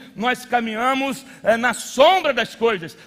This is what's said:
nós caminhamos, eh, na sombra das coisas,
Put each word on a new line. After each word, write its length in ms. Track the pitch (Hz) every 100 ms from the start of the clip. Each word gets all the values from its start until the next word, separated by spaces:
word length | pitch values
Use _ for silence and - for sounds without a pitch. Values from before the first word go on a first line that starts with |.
| - 170
nós 300 | 240 247 -
caminhamos, 800 | 240 226 220 247 269 269 - - -
eh, 140 | 196 226
na 160 | 247
sombra 600 | - - - 302 381 311
das 220 | 240 226 -
coisas, 420 | 233 202 160 -